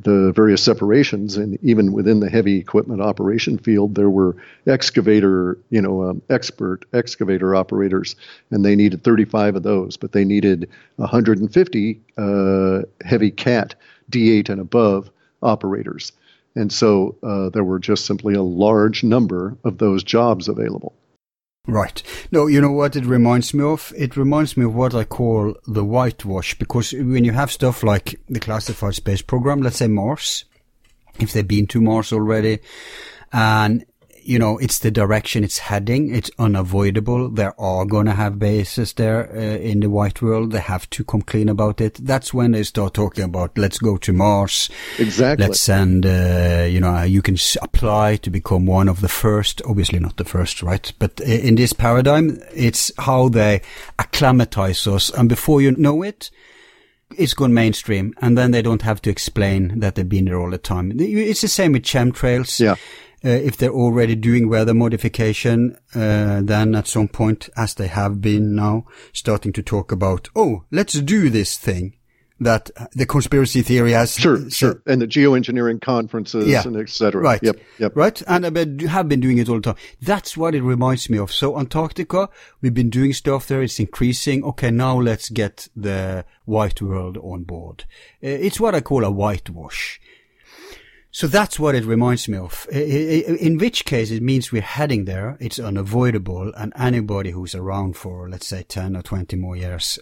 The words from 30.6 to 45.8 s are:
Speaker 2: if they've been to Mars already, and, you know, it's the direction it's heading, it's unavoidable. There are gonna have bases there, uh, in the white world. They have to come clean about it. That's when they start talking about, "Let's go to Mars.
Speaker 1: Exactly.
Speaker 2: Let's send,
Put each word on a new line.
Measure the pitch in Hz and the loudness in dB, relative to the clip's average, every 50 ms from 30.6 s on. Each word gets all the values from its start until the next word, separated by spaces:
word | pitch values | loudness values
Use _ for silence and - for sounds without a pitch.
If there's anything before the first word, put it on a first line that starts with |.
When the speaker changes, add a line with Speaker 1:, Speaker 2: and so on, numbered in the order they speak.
| _ _ _ _ _ _ _ _ _ _ _ - | _ _ _ _ _ _ _ _ _ _ _ -4
Speaker 2:
if | 113 - | -4 -2
they've | - 110 101 | 0 -2 0
been | 95 104 104 104 - | 2 2 2 2 0
to | - 117 | 2 2
Mars | 113 107 110 113 107 - | 2 2 2 0 0 -2
already, | 113 110 110 107 110 110 107 110 107 104 - - - - - - - - - - - - - _ | -2 0 0 0 0 2 2 0 -2 -2 -6 -14 -20 -20 -20 -20 -20 -20 -20 -20 -20 -20 -16 _
and, | - 117 110 110 110 107 107 107 113 117 - - _ _ _ _ _ - | 0 2 2 4 4 4 4 2 0 0 -4 -8 _ _ _ _ _ -16
you | _ 135 123 113 | _ -2 0 2
know, | 117 107 110 123 | 2 2 0 -2
it's | 135 117 - - | -2 -2 -2 -2
the | - 110 | -2 0
direction | 104 117 101 98 110 107 - - - 113 | 2 2 2 2 2 0 -2 -2 -2 -2
it's | 104 - - | -2 -2 -4
heading, | - - - 104 101 101 113 123 139 151 123 123 | -6 -6 -4 -4 -2 -2 0 0 0 0 0 -2
it's | 113 - - - - | -4 -4 -6 -4 0
unavoidable. | 117 110 101 95 92 90 98 101 101 101 98 107 104 120 120 123 127 - | 0 2 2 2 0 0 0 0 0 2 0 0 0 0 -2 -2 -2 -2
There | 110 107 101 98 - - | -2 -2 -2 -2 -4 -4
are | 107 92 92 92 95 | -4 -2 -2 -2 0
gonna | 101 107 107 107 107 | 0 0 2 2 2
have | 98 104 107 101 101 101 | 2 0 0 -2 -2 -2
bases | 107 104 107 107 98 - - 127 113 - | 0 0 2 0 0 -2 -4 -4 -4 -4
there, | - - 113 110 110 117 113 - - | -2 -2 0 0 0 0 -2 -4 -8
uh, | 113 | -6
in | 110 107 107 98 90 113 101 104 | -6 -4 -4 -4 -4 0 0 2
the | 107 104 | 2 2
white | 101 101 104 98 - - | 0 0 0 -2 -2 -2
world. | 117 110 110 110 113 113 | -2 0 0 0 -2 -2
They | 110 101 | -2 -4
have | - - 92 90 - - | -4 -4 -6 -6 -6 -8
to | - - - | -10 -10 -6
come | - - 104 | -2 -2 -2
clean | - - - 107 113 120 | -2 -2 0 0 2 2
about | 107 101 107 107 101 - | 2 2 0 0 0 0
it. | 113 107 - | -2 -4 -4
That's | - 127 131 135 135 - - - | -6 -2 -2 -2 -2 -2 -4 -2
when | 123 120 117 | 0 2 2
they | 113 107 | 2 2
start | 104 - - 110 101 92 | -2 -2 -2 -2 -4 -2
talking | - 110 107 95 - 110 95 | 0 0 -2 -2 -2 -4 -6
about, | 90 87 90 90 87 - | -4 -4 -4 -4 -4 -2
"Let's | 107 101 95 - - | 0 0 0 0 0
go | 117 110 98 | 0 0 0
to | 90 - - | 0 0 0
Mars. | 92 90 98 104 104 101 98 92 - - - - - - - - - - | 2 4 4 4 4 2 2 0 -2 -4 -4 -4 -8 -14 -14 -12 -2 -2
Speaker 1:
Exactly. | 117 107 - 107 127 135 151 - 104 | -2 0 2 2 2 4 4 2 2
Speaker 2:
Let's | 90 95 - | 2 2 0
send, | - - 98 98 | 2 2 4 4